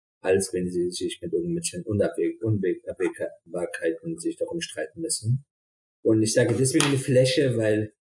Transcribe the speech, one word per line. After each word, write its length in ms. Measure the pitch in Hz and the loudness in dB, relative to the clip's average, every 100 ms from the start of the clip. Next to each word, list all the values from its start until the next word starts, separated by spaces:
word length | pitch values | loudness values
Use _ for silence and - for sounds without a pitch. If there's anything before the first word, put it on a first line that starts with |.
| _ _ | _ _
als 320 | 92 95 - | 2 2 2
wenn 160 | 90 90 | -2 -2
sie 220 | 87 87 | 0 -2
sich 280 | 90 92 - | -2 -6 -6
mit 120 | 87 | -4
irgendwelchen 500 | 87 87 85 82 90 | -2 0 -2 -4 -6
Unabwäg-, 580 | 87 104 87 - 85 - | -2 0 0 0 -2 -2
Unwäg-, 420 | 110 104 92 85 90 | -2 0 0 -2 -6
Unwägbarkeiten 1300 | 87 87 - - - 85 87 85 - 170 165 170 165 | -4 -2 -2 -8 -10 -12 -6 -6 -4 -4 -4 -6 -6
sich 200 | 165 170 | -6 -4
darum 240 | 170 170 | -6 -6
streiten 400 | 165 - - 170 | -8 -8 -10 -8
müssen. 440 | 160 165 107 135 - _ _ _ _ _ | -6 -4 -2 -2 -4 _ _ _ _ _
Und 200 | 117 110 | 2 2
ich 100 | 107 | 2
sage 220 | 127 113 120 | 2 2 2
deswegen 280 | 131 160 143 | 2 4 4
eine 120 | 135 | 2
Fläche, 600 | - 127 131 156 135 113 | 2 4 4 4 2 2
weil, 360 | 107 107 107 _ _ | 2 2 -2 _ _